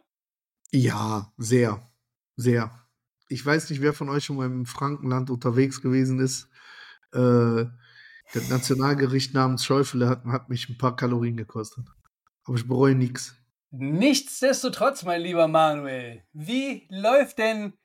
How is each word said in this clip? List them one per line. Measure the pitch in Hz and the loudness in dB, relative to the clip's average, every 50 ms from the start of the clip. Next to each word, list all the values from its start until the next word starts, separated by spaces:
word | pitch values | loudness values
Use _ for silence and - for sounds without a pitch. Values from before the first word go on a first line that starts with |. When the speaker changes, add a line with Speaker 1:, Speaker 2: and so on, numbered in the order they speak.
| _ _ _ _ _ _ _ _ _ _ _ _ _ _ | _ _ _ _ _ _ _ _ _ _ _ _ _ _
Speaker 1:
Ja, | - 135 120 117 110 107 110 107 110 104 101 - _ - | 2 2 2 2 2 0 -2 -4 -4 -4 -6 -10 _ -10
sehr. | 120 107 127 123 120 110 101 104 - _ _ _ _ _ _ _ _ _ _ | -2 2 4 4 4 2 0 -4 -8 _ _ _ _ _ _ _ _ _ _
Sehr. | 127 117 123 120 117 113 113 - - _ _ _ _ _ _ _ _ _ - | -2 0 2 2 2 0 -2 -8 -14 _ _ _ _ _ _ _ _ _ -12
Ich | 135 123 135 | -10 -4 0
weiß | 143 151 160 156 - | 0 0 0 0 -2
nicht, | 151 131 | -4 0
wer | 139 147 143 | 0 0 0
von | - 147 139 | -2 -4 -4
euch | 139 147 - | -4 -4 -4
schon | - 143 135 | -4 -4 -4
mal | 131 | -4
im | 127 127 127 123 120 | -4 -4 -6 -6 -8
Frankenland | - - 139 143 147 143 139 131 127 131 127 131 | -6 -4 -4 -4 -4 -4 -2 -2 -2 -2 -2 -2
unterwegs | 127 123 - 127 120 127 139 135 135 - | -4 -2 -2 0 2 2 2 2 0 -4
gewesen | - 127 127 131 131 131 127 131 | -2 0 2 2 2 2 0 0
ist. | 131 131 131 - - _ _ - - - - - - - - _ _ _ - | 0 -2 -2 -4 -10 _ _ -20 -20 -20 -20 -20 -20 -20 -20 _ _ _ -2
Äh, | 127 127 123 123 120 117 117 117 117 117 120 123 - _ _ _ - - - - - _ - - | 2 4 6 6 6 4 4 2 0 -2 -2 -6 -12 _ _ _ -20 -20 -20 -20 -20 _ -10 -8
das | 123 120 123 | -6 -2 -2
Nationalgericht | 127 123 - - 135 131 135 139 143 139 139 127 135 135 131 - 139 | -2 0 0 0 0 2 2 2 2 2 2 2 0 0 -2 0 0
namens | 135 131 127 127 120 - | 2 2 2 0 0 0
Schäufele | - 135 139 135 - - 123 123 120 | 2 2 2 2 2 0 0 2 2
hat, | 127 123 - | 2 0 -2
hat | 120 127 131 - - | -4 -6 -4 -4 -6
mich | 127 120 - - | -8 -8 -6 -8
ein | 120 - | -6 -2
paar | 131 123 120 | -2 -2 0
Kalorien | - 127 120 123 120 120 120 117 | 0 -2 -2 0 0 -2 -2 -4
gekostet. | 117 107 - - 113 107 - - 123 123 - _ _ _ _ _ _ _ _ _ _ _ | -6 -8 -10 -10 -10 -10 -10 -12 -14 -16 -16 _ _ _ _ _ _ _ _ _ _ _
Aber | - 127 | -6 -4
ich | 117 113 | -4 -2
bereue | 123 127 123 139 139 131 | 0 2 4 4 4 4
nix. | 131 127 123 127 - - - - _ _ _ _ _ _ _ | 4 2 0 -2 -6 -12 -14 -16 _ _ _ _ _ _ _
Speaker 2:
Nichtsdestotrotz, | 143 127 135 143 156 180 240 285 262 - - - - - 247 277 254 - - 254 - - 214 269 269 - 170 | -12 -8 -6 -2 0 2 2 4 2 2 0 -4 -6 -2 0 0 0 0 -2 -4 -2 0 0 0 0 -2 -4
mein | 175 175 170 | -4 -2 -2
lieber | 170 185 175 170 160 156 | -2 0 2 2 4 4
Manuel, | 160 160 160 156 147 147 143 135 131 127 123 117 117 - - _ | 4 4 4 4 2 0 -6 -6 -8 -8 -8 -10 -14 -16 -20 _
wie | - 151 151 180 240 262 269 277 233 - - - | -16 -12 -8 -4 -4 -4 -4 -4 -6 -10 -12 -12
läuft | 190 190 202 226 262 285 269 - - - | -8 -2 2 4 4 4 4 2 0 -2
denn | 220 220 220 214 208 196 - _ | -2 0 -2 -2 -6 -10 -12 _